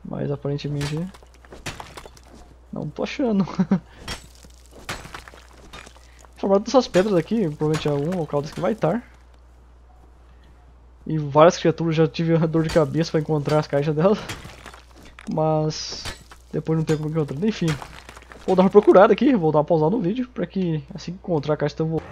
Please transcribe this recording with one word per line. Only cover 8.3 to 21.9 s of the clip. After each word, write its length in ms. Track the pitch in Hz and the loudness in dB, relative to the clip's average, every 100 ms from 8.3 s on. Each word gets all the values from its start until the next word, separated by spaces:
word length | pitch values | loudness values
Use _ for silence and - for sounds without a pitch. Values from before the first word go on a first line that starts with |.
| 147 | -4
desse 100 | 147 | -4
que 80 | - | -4
vai 120 | 180 | -4
estar. 300 | 220 156 220 - - - - - - - - - - - - - - - - - - - - - | -2 -2 -2 -6 -20 -20 -20 -20 -20 -20 -20 -20 -20 -20 -20 -20 -20 -20 -20 -20 -20 -20 -16 -6
E 100 | 156 | -4
várias 400 | 147 143 165 - | 2 8 8 6
criaturas 400 | 170 156 165 156 | 0 0 -2 2
já 100 | 156 | 0
tive 280 | - 165 | 0 0
a 100 | 165 165 | 2 2
dor 160 | 165 | 0
de 60 | 160 | 2
cabeça 400 | 170 147 143 160 | 0 0 0 0
pra 100 | 165 | -2
encontrar 380 | 151 156 139 151 | 0 -2 0 0
as 60 | 151 | 0
caixas 280 | 143 151 | -2 0
delas. 240 | 151 185 214 - - - - - - - - - - - | 2 2 2 -4 -14 -16 -20 -20 -20 -20 -20 -20 -16 -8
Mas 720 | 156 156 156 156 - - - - - - - - | -2 0 0 -2 -4 -10 -10 -12 -14 -20 -20 -10
depois 260 | 156 156 160 | -8 -2 -2
não 60 | |
tem 120 | 160 151 | 0 -2
como 120 | 156 | -2
encontrar. 340 | 160 143 135 214 | -4 -4 -2 -4
Enfim, 220 | 208 165 143 - - - - - - - | -2 -2 -4 -10 -18 -20 -20 -20 -10 0
vou 80 | |
dar 80 | 185 | 4
uma 80 | 190 | 6
procurada 420 | 202 269 202 202 | 6 8 8 8
aqui, 200 | 196 254 | 6 4
vou 160 | 240 156 | 4 2
dar 80 | 151 | 2
uma 40 | |
pausada 260 | 147 170 156 | 2 2 2
no 120 | 240 | 0
vídeo 260 | 170 254 247 | -2 -4 -6
pra 120 | - 175 | -6 -6
que 380 | 196 180 156 139 | -2 -2 -4 -6
assim 180 | 165 - | -14 -12
que 60 | 180 | -12
encontrar 360 | - 160 147 | -4 -2 -2
a 20 | 151 | -2
caixa 200 | 147 - | -2 -2
eu 80 | |
vou. 160 | 160 | -4